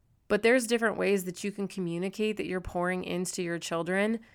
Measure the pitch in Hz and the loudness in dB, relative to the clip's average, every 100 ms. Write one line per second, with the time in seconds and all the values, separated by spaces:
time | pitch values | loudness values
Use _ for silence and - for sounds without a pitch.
0 | _ _ - 208 226 254 220 233 226 185 | _ _ 0 4 6 4 4 2 2 2
1 | 185 202 185 175 202 202 190 185 170 170 | 2 2 0 -4 -6 -4 -4 -2 -2 -2
2 | 190 202 214 208 - 185 - 180 175 185 | -2 0 -2 -2 -4 -4 -2 -2 0 0
3 | 180 175 180 - 170 170 - 165 165 190 | -2 -2 -2 -4 -4 -4 -2 -2 0 2
4 | 214 226 - | 2 0 -6